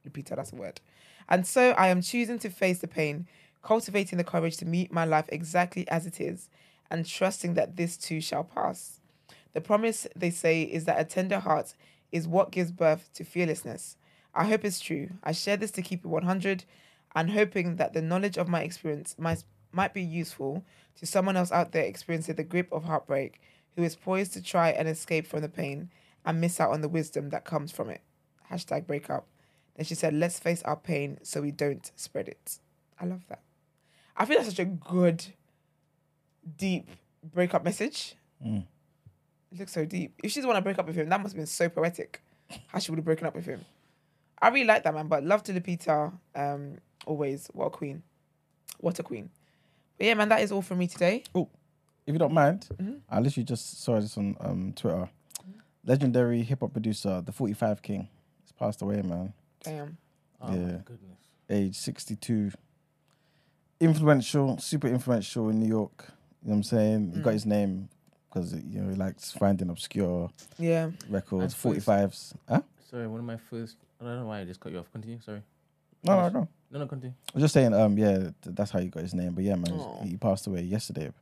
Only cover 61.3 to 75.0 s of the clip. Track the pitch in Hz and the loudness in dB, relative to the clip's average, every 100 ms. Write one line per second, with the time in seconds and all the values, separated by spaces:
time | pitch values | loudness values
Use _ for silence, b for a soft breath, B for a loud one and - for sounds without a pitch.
61.3 | _ - 101 98 95 - - - 104 - | _ -2 0 2 -2 -8 -8 -10 -8 -2
62.3 | 113 101 - _ _ _ _ _ _ _ | 0 0 -4 _ _ _ _ _ _ _
63.3 | _ _ _ _ _ 165 151 151 139 110 | _ _ _ _ _ 4 6 6 6 4
64.3 | 147 135 - - 151 127 123 127 120 98 | 2 2 0 -2 -2 0 0 2 0 0
65.3 | 123 110 110 110 107 104 - - - _ | -2 0 2 2 2 -2 -8 -20 -20 _
66.3 | _ 165 104 101 113 107 107 98 90 117 | _ 0 0 2 4 4 4 0 0 2
67.3 | 107 110 104 101 92 98 _ _ _ _ | 2 2 2 2 -2 -8 _ _ _ _
68.3 | 95 87 82 76 98 95 95 95 - - | -6 -4 -6 -8 -6 -4 -2 -4 -6 -14
69.3 | - 101 95 92 85 - 107 92 87 85 | 2 4 4 0 -6 -4 0 0 0 -4
70.3 | - - - 165 165 160 180 - 101 - | -8 -20 -4 0 0 0 -8 -4 -4 -2
71.3 | 92 92 - 120 95 104 101 98 - - | -2 -2 0 0 0 4 4 4 -2 -16
72.3 | - - 123 - _ _ 123 113 113 120 | -18 0 0 0 _ _ -8 -8 -6 -8
73.3 | 113 - 117 113 - _ _ 120 123 113 | -10 -10 -10 -10 -14 _ _ -10 -8 -6
74.3 | 104 90 90 - 87 85 113 | -8 -8 -12 -10 -10 -10 -12